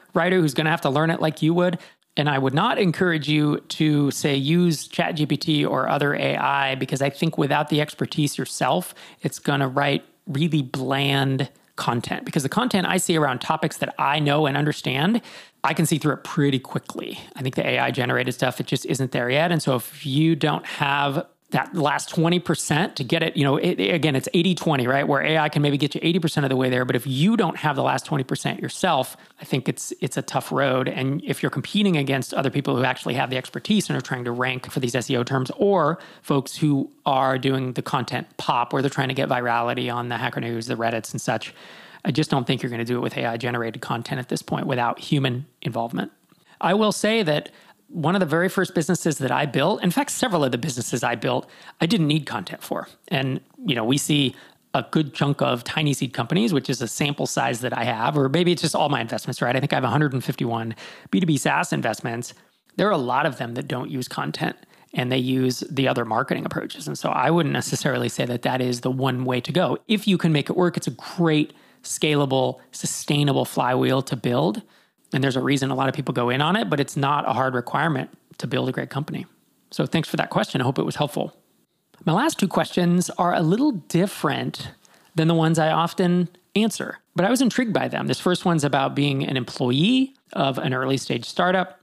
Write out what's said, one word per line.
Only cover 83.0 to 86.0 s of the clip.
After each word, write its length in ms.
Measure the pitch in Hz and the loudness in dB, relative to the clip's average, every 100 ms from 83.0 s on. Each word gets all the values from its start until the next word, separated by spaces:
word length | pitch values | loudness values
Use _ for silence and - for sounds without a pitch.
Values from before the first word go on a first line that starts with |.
| 175 | 2
are 200 | - 180 | 0 0
a 120 | 180 | 2
little 300 | 160 202 294 | 2 2 2
different 960 | 220 - 165 190 - 156 131 127 - - - _ - _ | 0 0 0 0 0 -2 -2 -4 -6 -12 -16 _ -20 _
than 140 | - 160 | 2 4
the 80 | 165 | 4
ones 240 | 160 165 | 4 4
I 100 | 156 | 4
often 600 | 160 170 - | 2 2 2